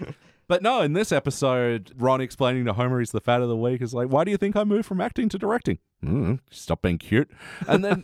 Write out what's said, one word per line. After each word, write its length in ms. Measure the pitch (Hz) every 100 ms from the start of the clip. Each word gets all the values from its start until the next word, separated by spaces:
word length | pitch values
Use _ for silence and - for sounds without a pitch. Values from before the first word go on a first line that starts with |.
| 185 156 _ _ -
But 140 | 180
no, 180 | 202 254
in 120 | 151
this 180 | 160 214
episode, 840 | 147 139 - 135 127 120 117 95 131
Ron 220 | 127 131
explaining 440 | 127 - 127 127 120
to 80 |
Homer 260 | 104 123 127
he's 120 | 120
the 100 | -
fat 200 | - 123
of 60 | 123
the 80 | 113
week 260 | 120 127
is 120 | 120
like, 160 | 127 127
"Why 140 | 135
do 80 | 175
you 60 | 196
think 180 | 202 208
I 80 | 208
moved 200 | 208 220
from 140 | 185
acting 300 | 220 - 220
to 80 | 196
directing?" 420 | 202 240 - 90 _ _
"Mm, 360 | - 113 92 131 -
stop 320 | - - 82
being 160 | 92 85
cute." 320 | - 110 147 - - - -
And 180 | 208 196
then, 180 | 196